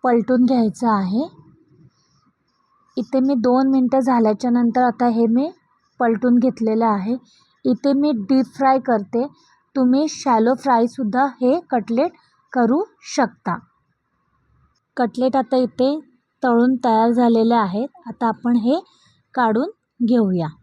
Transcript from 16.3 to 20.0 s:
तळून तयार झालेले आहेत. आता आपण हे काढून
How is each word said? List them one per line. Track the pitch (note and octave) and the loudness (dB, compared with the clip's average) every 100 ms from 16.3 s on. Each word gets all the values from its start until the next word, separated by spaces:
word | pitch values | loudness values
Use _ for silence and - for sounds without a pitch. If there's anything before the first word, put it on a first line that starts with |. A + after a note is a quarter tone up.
| _ | _
तळून | B3+ A#3 B3 C4 | -2 2 2 0
तयार | B3 A3 A#3 | 0 2 2
झालेले | A#3+ A#3+ A3+ A3+ | 2 2 2 2
आहेत. | A#3 G3+ F#3+ C#4 - - | 2 0 -4 -8 -10 -16
आता | - A#3 | -6 -4
आपण | A3 A#3+ A#3+ | -4 -2 0
हे | A3 D#4+ G4 _ _ _ _ | 0 -2 -4 _ _ _ _
काढून | - A#3 A3 D#4+ - _ _ | -2 0 0 -4 -8 _ _